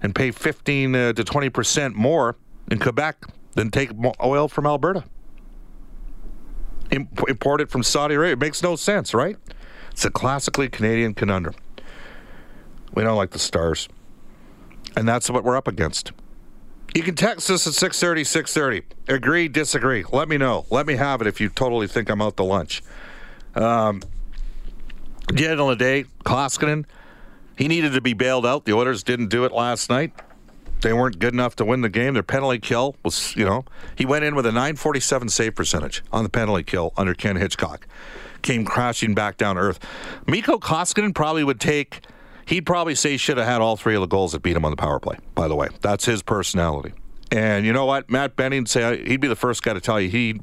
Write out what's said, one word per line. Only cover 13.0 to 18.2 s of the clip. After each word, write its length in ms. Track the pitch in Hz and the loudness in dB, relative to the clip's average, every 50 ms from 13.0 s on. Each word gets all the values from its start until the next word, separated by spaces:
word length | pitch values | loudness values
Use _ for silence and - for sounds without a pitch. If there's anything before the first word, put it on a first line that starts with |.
| 107 | 2
don't 120 | 110 110 | 4 4
like 140 | 104 98 92 | 2 0 0
the 80 | - - | -2 -4
Stars. 480 | - - - 90 82 82 80 - - - - - - - - - - - - - - - - - - - - - - - - | -4 -2 0 0 2 0 0 -2 -4 -8 -12 -18 -20 -20 -20 -18 -18 -18 -20 -20 -20 -20 -20 -20 -20 -20 -18 -16 -16 -6 -2
And 100 | 117 113 | 0 2
that's 220 | 113 117 123 - - | 2 2 2 2 0
what 140 | 123 123 101 | 0 2 2
we're 120 | 120 123 | 2 2
up 120 | 135 - | 2 0
against. 440 | - 101 87 92 78 - - - - - - - - - - - - - - - - - - - - - | 0 -2 0 -2 -2 -2 -4 -8 -10 -12 -16 -18 -18 -18 -18 -18 -18 -18 -18 -18 -18 -16 -16 -8 -4 -2
You 60 | 156 | -2
can 140 | 165 180 175 | 0 -2 0
text 340 | 143 165 220 226 170 - - | 2 2 2 2 0 0 0
us 160 | 196 170 - | 2 2 2
at 80 | 165 147 | 0 2
six 260 | - 185 180 - - | 2 0 0 2 2
thirty, 240 | 180 175 170 160 | 2 2 2 2